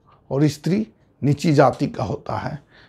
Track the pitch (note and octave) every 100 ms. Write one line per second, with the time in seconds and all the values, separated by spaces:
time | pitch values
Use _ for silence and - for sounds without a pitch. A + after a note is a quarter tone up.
0 | _ _ - C3+ D3+ - D#3+ G3+ A3 _
1 | _ - C#3 C#3+ E3+ C#3+ C3 B2+ C#3+ A2+
2 | G2 - - G#2+ - D3+ _ -